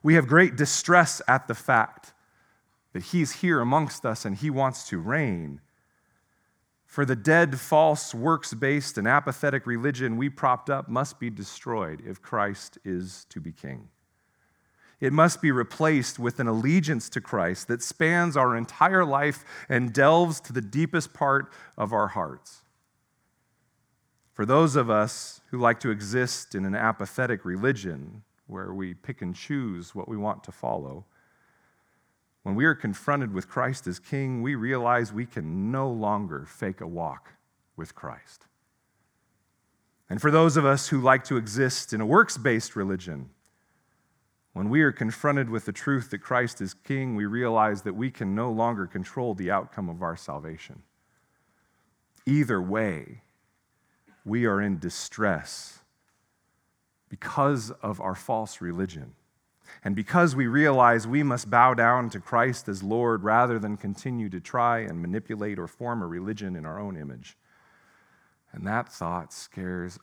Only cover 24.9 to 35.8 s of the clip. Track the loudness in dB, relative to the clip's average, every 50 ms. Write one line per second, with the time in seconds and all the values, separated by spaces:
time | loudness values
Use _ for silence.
24.9 | 4 2 2 0 -2 -10 -12 -14 -16 -20 _ _ -4 2 4 4 2 2 0 -2
25.9 | -2 -2 -4 -2 0 0 0 0 -4 -8 -10 _ -6 -4 -2 -2 -2 0 0 0
26.9 | 0 -2 -8 -8 -4 -4 -2 -2 -2 -4 -4 -6 -4 0 0 0 0 0 -4 -8
27.9 | -10 -10 -12 -16 -16 -20 -20 _ _ _ _ -16 -14 -12 -12 -10 -8 -8 -8 -8
28.9 | -10 -12 -12 -12 -10 _ -8 -8 -8 -10 -8 -8 -6 -6 -6 -6 -8 -10 -12 -12
29.9 | -12 -12 -10 -8 -6 -4 -4 -4 -6 -6 -10 -20 -14 -8 -6 -6 -4 -6 -6 -10
30.9 | -14 -14 -16 _ _ _ _ _ _ _ _ _ _ _ _ _ _ _ _ _
31.9 | _ _ _ _ _ _ _ _ _ _ _ -4 0 2 2 2 2 2 -2 -6
32.9 | -6 -4 -2 0 0 0 0 -4 -4 -6 -8 _ -4 -2 -2 -2 -4 -6 -6 -8
33.9 | -8 -8 _ -6 -6 -4 -4 -4 -4 -2 -2 -4 -4 -4 -2 -2 -2 0 2 2
34.9 | 2 2 0 -2 -4 -8 -8 -6 -8 -8 -6 -4 -4 -4 -2 -2 -2 -2